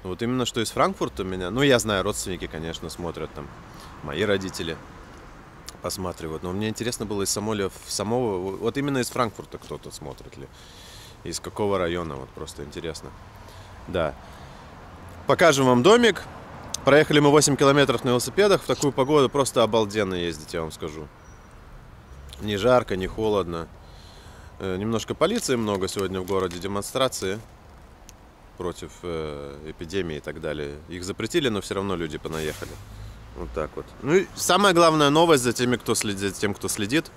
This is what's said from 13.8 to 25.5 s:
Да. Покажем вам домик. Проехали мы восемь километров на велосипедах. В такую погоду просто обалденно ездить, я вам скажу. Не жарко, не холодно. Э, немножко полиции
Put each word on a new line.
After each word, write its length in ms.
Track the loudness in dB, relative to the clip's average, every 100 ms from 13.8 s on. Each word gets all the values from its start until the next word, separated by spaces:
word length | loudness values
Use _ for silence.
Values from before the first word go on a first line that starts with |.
| -6
Да. 280 | -2 -2 -4 -18 -18 -18 -18 -20 -20 -20 -18 -18 -14 0
Покажем 400 | 6 6 6 6
вам 160 | 6
домик. 400 | 8 8 6 2 -8 -16 -16 -16 -12 -2
Проехали 360 | 6 6 8 6
мы 100 | 8
восемь 260 | 8 6 6
километров 480 | 6 6 4 2
на 60 | 2
велосипедах. 540 | 0 0 2 4 4
В 20 | 2
такую 260 | 0 0
погоду 380 | 2 4 4 4
просто 320 | 2 0 2
обалденно 540 | 4 4 2 0 -2 0
ездить, 380 | -2 -4 -6
я 80 | -6
вам 100 | -6
скажу. 360 | -8 -10 -10 -14 -18 -20 -20 -20 -20 -20 -20 -20 -20 -20 -20 -18 -10
Не 160 | -4 0
жарко, 380 | 4 4 4 -4
не 120 | -4
холодно. 600 | -2 0 0 0 -6 -8 -16 -20 -20 -20 -20 -20 -20 -20 -10
Э, 180 | -6 -4
немножко 360 | -2 -2 -4
полиции 420 | -2 0 0 0